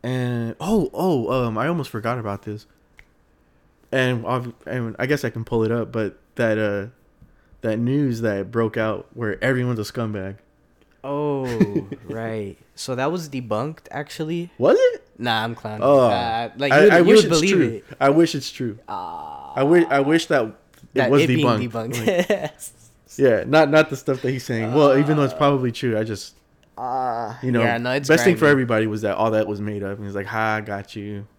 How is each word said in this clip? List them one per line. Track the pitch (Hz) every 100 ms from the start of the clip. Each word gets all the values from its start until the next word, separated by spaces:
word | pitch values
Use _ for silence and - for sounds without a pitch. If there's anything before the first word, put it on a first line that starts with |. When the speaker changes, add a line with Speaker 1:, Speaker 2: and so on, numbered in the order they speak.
Speaker 1:
And, | 123 127 123 120 113 -
oh, | 165 220 147 -
oh, | 185 147 104 131 120
um, | 110
I | 139
almost | 170 135
forgot | 113 117 123
about | 107 101
this. | - 104 - _ _ _ _ _ _ _ _ _ _ _ _
And | 131 127 123 104
I've, | 127 123 - -
and | 123 113 -
I | 127
guess | 147
I | 120
can | 113 113
pull | 117
it | 110
up, | 117 110
but | 117 104 - _ -
that, | 113 110
uh, | 107 101 98 _ _ _ - _ _ _
that | 117 110
news | 120 139 139 113
that | 113 98 98
broke | 117 113 113
out | 110 104 -
where | - 110 95
everyone's | 131 127 123 117
a |
scumbag. | 104 - 113 104 95 104 _ _ _ _ _ _
Speaker 2:
Oh, | 135 143 147 139 131 113 101 101 98 -
Speaker 1:
<laughs> | -
Speaker 2:
right. | 113 113 110 101 - _
So | - - 127
that | 135
was | 180 156
debunked, | 135 120 107 143 160 -
actually. | - 147 - 156 170 175 -
Speaker 1:
Was | 139 415
it? | 508 466 _ -
Speaker 2:
Nah, | 120 113
I'm | 113
clowning. | 117 110 107
Speaker 1:
Oh, | 135 139 123
Speaker 2:
Uh, | 107 120 113 117 117
like, | 139
Speaker 1:
I, | 135
Speaker 2:
you | 202
would, |
Speaker 1:
I | 170
Speaker 2:
you |
Speaker 1:
wish | 175 220
Speaker 2:
would | 170
Speaker 1:
it's | 165
Speaker 2:
believe | 180 190
Speaker 1:
true. | 123
Speaker 2:
it. | 110 - -
Speaker 1:
I | 139
wish | 151 165
it's | 147 -
true. | - 123 107 -
Speaker 2:
Ah. | 98 90 85 78 71 69 80
Speaker 1:
I |
wi-, | 139 175 170
I | 139
wish | 139 165 165
that | 143 110
it | - _ _ - -
Speaker 2:
That | 127
Speaker 1:
was | 143
Speaker 2:
it | 156
being | 127 135
Speaker 1:
debunked. | 107 120 117 113
Speaker 2:
debunked. | 120 113 180 180 202 151
<laughs> |
Speaker 1:
Like, | - - _ - _ _ -
yeah, | 135 107 98
not, | 151 151
not | 156 156
the | 135
stuff | - 131
that | 127
he's | 131 -
saying. | 113 110
Well, | 135 143 135
even | 147 151
though | 139
it's |
Speaker 2:
Uh. | 135
Speaker 1:
probably | 143 139 127
true, | 117 127 107
I | 113
just | 101 - _ _ _ _ -
Speaker 2:
Uh, | 123 131 127 117 113 113
Speaker 1:
You | 127
know, | 120
Speaker 2:
yeah, | 117 117
no, | 123
it's | 131 139
Speaker 1:
best | 160
thing | - 151
for |
Speaker 2:
grimy. | 147
Speaker 1:
everybody | 139 120 110 110
was | 107
that | 104 -
all | 113
that | 110 107
was | 104
made | 104 104
up. | 98 101
And | 101
he's | 101
like, | 101
"Ha, | 113 110 107
I |
got | 107 101 101 107
you. | 104 101 101